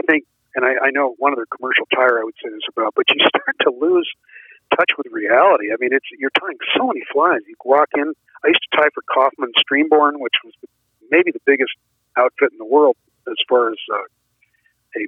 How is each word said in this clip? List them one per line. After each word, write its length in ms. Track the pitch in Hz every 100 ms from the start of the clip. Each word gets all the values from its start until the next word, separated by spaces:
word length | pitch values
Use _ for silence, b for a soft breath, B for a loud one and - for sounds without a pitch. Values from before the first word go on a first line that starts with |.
| -
think, 160 | 156 - _ _ 131
and 100 | 127
I, 220 | 131 135
I 20 |
know 260 | 135 139 123
one 140 | 139
other 120 | 135 113 -
commercial 300 | 127 127 -
tyer 260 | 131 127 117
I 40 |
would 120 | 110 -
say 60 | 117
this 180 | 107 -
about, 280 | - - -
but 100 | -
you 100 | - -
<laughs> 20 |
start 280 | - - -
to 100 | 151 123
lose 300 | 156 180 160 - B B B B - -
touch 140 | 180 -
with 80 | -
reality. 600 | 339 311 123 190 147 104
I 40 | 113
mean, 140 | 123
it's, 140 | 135 - -
you're 140 | -
tying 260 | - - - - -
so 120 | 254
many 160 | 220 -
flies. 280 | 139 170 143 104
You 80 | -
walk 260 | - 139 151 143
in, 160 | 311 - _ b
I 40 | 151
used 140 | 170 -
to 60 | -
tie 120 | 151
for 100 | -
Kaufman 480 | - - 131 - 127 117
Streamborn, 580 | - 139 156 151 147 147
which 140 | 123 -
was 100 | 113 _
the, 60 | - _ _ _ -
maybe 200 | 175 175
the 100 | 120 -
biggest 280 | 139 127 - _ _ _ -
outfit 340 | 127 - 131
in 60 | 107
the 80 | 110
world 320 | 139 147 - _ _ -
as 80 | 113 -
far 220 | 123 117
as, 80 | 107 -
uh, 40 | 104 95 _ _ _ _ _ _ _ _
a 100 | 113